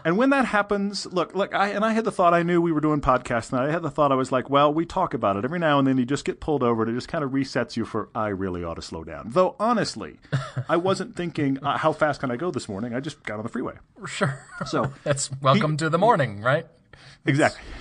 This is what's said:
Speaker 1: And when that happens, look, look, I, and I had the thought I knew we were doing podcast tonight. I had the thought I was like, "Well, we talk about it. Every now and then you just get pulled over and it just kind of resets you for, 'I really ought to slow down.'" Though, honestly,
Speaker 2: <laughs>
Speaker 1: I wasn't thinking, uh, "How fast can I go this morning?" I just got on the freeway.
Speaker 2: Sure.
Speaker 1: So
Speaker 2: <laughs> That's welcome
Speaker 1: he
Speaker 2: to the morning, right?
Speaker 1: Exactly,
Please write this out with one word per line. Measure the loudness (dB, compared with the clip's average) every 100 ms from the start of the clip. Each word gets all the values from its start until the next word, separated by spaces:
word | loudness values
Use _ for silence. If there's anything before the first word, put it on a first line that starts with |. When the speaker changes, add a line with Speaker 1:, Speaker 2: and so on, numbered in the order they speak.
| 0
Speaker 1:
And | 2
when | 4
that | 2 2
happens, | 0 0 0 -2 -4 -6
look, | -4 -2 -2
look, | -2 0
I, | 0
and | 0
I | 0
had | 0 0
the |
thought | 2 4 4
I |
knew | 4 2
we | 2
were | 2
doing | 2 2
podcast | 2 2 2 -2 -2
tonight. | -2 0
I |
had | -2
the | -2
thought | 2 2
I | 2
was | 2
like, | -2 2
"Well, | 4 4
we | 4 -2
talk | -2 -2 0
about | 0 2
it. |
Every | -2 0
now | 2 4
and | 4
then | 4
you | 2
just | -2
get | -4 -6
pulled | -2 0
over | 2 2
and | 0
it | -2
just | -4
kind | -4
of | -2
resets | -2 -2 -2 -4 -4
you |
for, | -4 -4 -6
'I | -4 -4
really | -2 -4 -4
ought | -6 -8
to |
slow | -10 -10
down.'" | -10 -12 -4
Though, | 0 0 0
honestly, | 0 0 -2 -6 -12 -14 -6
Speaker 2:
<laughs> | -4 -4 -6 0
Speaker 1:
I | 0
wasn't | 2 -2 -4 -8
thinking, | -6 -2 0 0
uh, | -2 0
"How | 0
fast | 2 0 0
can | -4
I | -2
go | -2
this | -4 -4
morning?" | -6 -4
I | -6
just | -8 -10
got | -10 -8
on |
the | -6
freeway. | -6 -8 -10 -18 -16 -10
Speaker 2:
Sure. | -2 -2 -2 -10 -12 -4
Speaker 1:
So | -2 -2 -4
Speaker 2:
<laughs> |
That's | -4 -2 -4 -2
welcome | 2 4 4
Speaker 1:
he | 0
Speaker 2:
to | 0
the | 4
morning, | 4 4 2 0
right? | 0 0 -2 _ _ -20 -20 -8 0
Speaker 1:
Exactly, | 4 4 2 -14 -12